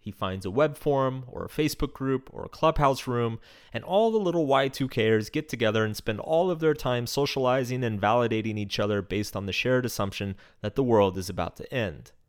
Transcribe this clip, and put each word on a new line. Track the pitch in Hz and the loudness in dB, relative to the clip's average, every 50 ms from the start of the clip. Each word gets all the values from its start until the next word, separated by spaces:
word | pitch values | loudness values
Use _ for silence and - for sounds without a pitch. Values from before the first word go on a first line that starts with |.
He | _ 107 | _ -14
finds | 98 - 104 95 95 95 92 | -8 -6 -6 -4 -4 -4 -6
a | 98 | -4
web | 92 127 151 156 143 | 0 2 0 0 0
forum, | - - 156 143 135 135 131 131 131 127 127 | -4 -2 0 0 2 0 0 -2 -6 -12 -12
or | - - - | -12 -10 -10
a | - | -8
Facebook | - - 156 151 - - 151 135 | -4 -2 -2 -2 0 -2 -6 -6
group, | - - 135 135 135 127 - - | -4 -6 -2 -2 -2 -2 -4 -8
or | - - - | -12 -12 -12
a | - | -12
Clubhouse | - - - 160 156 - 147 135 135 - - | -6 0 0 2 2 4 2 2 2 0 -2
room, | - 120 120 120 117 113 113 - - - - - - | -4 -2 0 0 -2 -4 -6 -12 -18 -20 -20 -20 -10
and | - 117 - | -10 -10 -6
all | - 180 202 226 226 | 0 2 2 4 4
the | 220 220 | 2 2
little | 202 175 165 170 156 | 0 2 0 0 2
Y | 135 139 135 139 139 | 4 4 2 2 0
two | - - 135 127 | 0 -2 -4 -2
Kers | - 127 110 110 110 110 107 - | 0 2 4 4 4 2 2 -2
get | - 151 156 - | -6 -6 -6 -6
together | - 113 117 107 104 113 110 | -4 0 0 2 2 2 0
and | 107 107 | 0 -2
spend | - - - 107 104 | -4 -4 -6 -6 -4
all | - - 160 165 180 185 | -2 0 2 2 2 2
of | 175 160 | 0 2
their | 160 156 151 | 2 2 2
time | 147 - 135 123 120 120 | 2 0 0 0 0 -2
socializing | 113 - - 143 139 - 139 127 127 123 135 127 120 127 127 127 | -2 0 0 0 0 0 0 2 2 2 2 0 -2 -2 -2 -2
and | 117 110 101 | -2 0 2
validating | 101 104 113 123 120 113 110 110 104 113 107 107 | 2 4 4 4 4 2 0 0 -2 -2 -4 -4
each | 104 98 - - | -4 -4 -2 -2
other | 110 104 104 101 | 0 0 0 0
based | 92 - 90 104 104 - - | -2 -2 -2 -4 -4 -4 -6
on | 101 98 | -6 -6
the | 98 | -4
shared | 92 - - 123 127 127 123 | -4 -2 0 2 2 2 2
assumption | 120 - - 104 98 - - 104 98 95 - - - _ _ | -2 -4 -4 -4 -4 -4 -6 -6 -6 -6 -8 -14 -20 _ _
that | - 104 - | -8 -4 -2
the | - 135 | 0 2
world | 120 117 107 101 98 87 95 | 4 6 6 6 6 4 -2
is | 90 98 | -6 -6
about | 92 87 87 85 - | -4 -4 -4 -6 -6
to | - - - - | -12 -14 -6 -4
end. | 131 113 95 76 - - - - _ _ | -2 -2 -2 -4 -10 -18 -20 -20 _ _